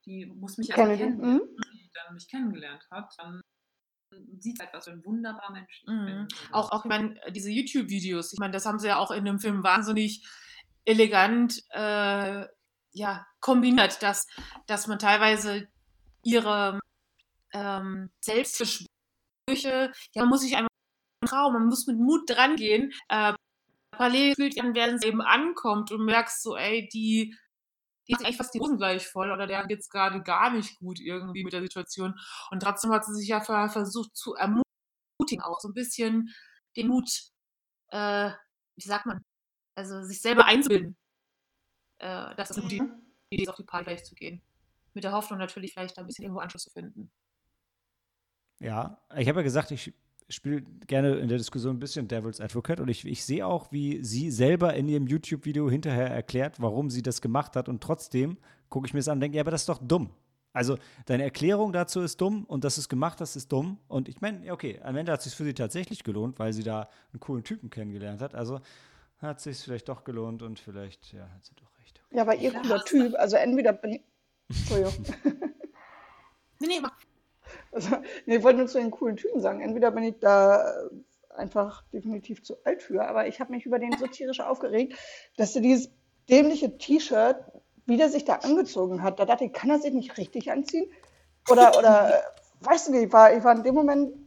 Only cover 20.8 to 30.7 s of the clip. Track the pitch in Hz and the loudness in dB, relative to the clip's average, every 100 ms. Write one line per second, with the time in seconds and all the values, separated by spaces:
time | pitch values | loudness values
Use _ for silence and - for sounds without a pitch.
20.8 | _ _ _ _ 247 269 285 233 226 262 | _ _ _ _ -2 2 2 4 2 2
21.8 | - 226 247 320 320 233 269 311 214 214 | -2 2 2 2 2 4 4 4 2 2
22.8 | 269 - - 214 208 208 _ _ _ _ | 0 -8 -4 0 0 -2 _ _ _ _
23.8 | _ - 247 262 277 277 277 285 240 233 | _ 0 2 4 4 2 0 -2 -2 0
24.8 | 233 240 214 220 - 233 330 339 240 208 | 0 0 -2 0 2 4 2 -2 -2 -2
25.8 | 208 214 220 233 233 - 226 - 196 226 | -2 -2 2 2 2 -6 -6 -4 -2 -2
26.8 | 202 226 220 220 220 - _ _ _ _ | -4 -6 0 0 -2 -10 _ _ _ _
27.8 | _ _ - 240 220 240 254 226 294 233 | _ _ -6 -4 -2 -6 -6 -4 -2 0
28.8 | 190 185 - 185 196 190 196 196 190 208 | 0 -2 -6 -6 -4 -4 -4 -6 -6 -8
29.8 | - 202 190 190 170 185 233 233 - | -8 -2 0 -2 -2 0 2 0 -6